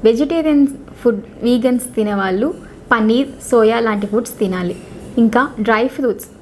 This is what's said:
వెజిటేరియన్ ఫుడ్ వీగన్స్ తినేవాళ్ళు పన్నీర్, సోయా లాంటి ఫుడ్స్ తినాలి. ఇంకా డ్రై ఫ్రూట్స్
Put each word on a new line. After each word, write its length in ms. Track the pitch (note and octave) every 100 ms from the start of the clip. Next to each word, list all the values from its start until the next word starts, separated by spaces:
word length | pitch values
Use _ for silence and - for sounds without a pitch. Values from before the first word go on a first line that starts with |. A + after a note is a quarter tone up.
వెజిటేరియన్ 640 | A3 A3+ C#4+ E4 D#4 D4 C#4 - - -
ఫుడ్ 180 | A#3+ G#3 - -
వీగన్స్ 520 | A#3 B3 B3 B3 - -
తినేవాళ్ళు 580 | G#3 G3+ F#3+ F#3 C4+ - - - -
పన్నీర్, 360 | A#3 G#3+ A#3+ C4+ - -
సోయా 280 | A#3+ A3 A#3
లాంటి 280 | A3+ G#3 G3+
ఫుడ్స్ 320 | G#3+ A3+ -
తినాలి. 360 | G3+ F#3 F3+ G3+ - - - -
ఇంకా 300 | A#3 A#3+ B3+ -
డ్రై 280 | G#3+ A3 B3+
ఫ్రూట్స్ 400 | C4 C4 G3 - -